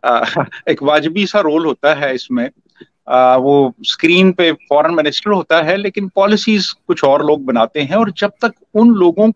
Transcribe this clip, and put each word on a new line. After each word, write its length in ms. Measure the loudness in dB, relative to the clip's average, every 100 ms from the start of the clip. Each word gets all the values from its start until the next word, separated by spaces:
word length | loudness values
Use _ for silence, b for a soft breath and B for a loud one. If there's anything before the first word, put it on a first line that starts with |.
| 0
आ, 200 | -2 -2 -4
<laughs> 320 | -8 -8 -6
एक 140 | -4
वाजिबी 420 | 0 0 0 -4 -2
सा 140 | 0
role 260 | 0 0 -2
होता 280 | -2 -2
है 220 | 0 -2 -6
इसमें। 340 | -6 -6 -6 _ _ B B _ -2
आ, 260 | 2 4 4
वो 380 | 2 2 2 -2
screen 500 | -8 -2 0 4 2
पे 200 | 2 0
Foreign 420 | -2 _ 0 0
Minister 380 | 0 -2 -4 -4
होता 300 | -4 0 0
है 160 | 0 -2
लेकिन 300 | -4 -6 -6
policies 640 | -2 0 0 0 -2 -2
कुछ 320 | -10 _ -2
और 220 | 2 2 2
लोग 200 | -2 0
बनाते 360 | -2 -2 -2
हैं, 140 | -2 -2
और 160 | -2
जब 200 | -2 -6 -4
तक 100 | -6 -6 _ 2
उन 140 | 4
लोगों 420 | 4 2 2 0